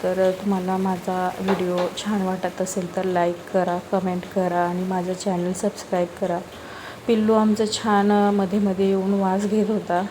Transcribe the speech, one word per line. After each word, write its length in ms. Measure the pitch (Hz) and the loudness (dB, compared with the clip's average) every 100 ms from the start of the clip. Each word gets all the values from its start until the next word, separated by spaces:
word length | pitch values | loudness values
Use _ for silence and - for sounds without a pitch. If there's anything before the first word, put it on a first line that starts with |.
तर 280 | 185 185 190 | 0 2 2
तुम्हाला 460 | 185 202 190 180 190 | 2 0 0 0 0
माझा 520 | 190 180 180 185 180 - | 0 -2 -2 -2 -2 -2
व्हिडिओ 380 | 190 190 180 180 180 - | -2 0 0 0 -2 -4
छान 240 | 208 214 | -4 -2
वाटत 400 | 185 190 180 180 | 0 -2 -4 -4
असेल 340 | 185 - 175 190 | -4 -4 -4 -4
तर 80 | |
लाईक 320 | 185 180 175 175 - | -2 2 0 -2 -2
करा, 240 | 190 180 175 - | 0 2 -2 -2
कमेंट 340 | 196 185 180 180 - | -2 0 -4 -4 -2
करा 240 | 180 175 | 0 2
आणि 240 | 175 180 | 0 0
माझं 300 | 185 185 180 | -2 -2 -2
चॅनल 400 | 185 208 180 175 | -4 -2 0 -2
सबस्क्राईब 540 | 180 202 - - 180 175 - | -2 -2 -4 -4 -2 -2 -2
करा. 180 | 185 175 - - - - - - - | -4 -4 -6 -16 -16 -14 -14 -10 0
पिल्लू 260 | 220 214 | 2 4
आमचं 320 | 220 214 208 214 | 4 4 2 0
छान, 460 | - 226 202 202 | -2 2 4 6
अ, 200 | 208 202 | 4 4
मध्ये 280 | 202 190 202 | 2 2 2
मध्ये 280 | 202 185 196 | 0 2 2
येऊन 260 | 196 190 | 2 2
वास 320 | 202 190 185 202 | 2 2 2 2
घेत 240 | 214 208 | 0 2
होता 360 | 214 170 175 196 | 0 0 -2 -2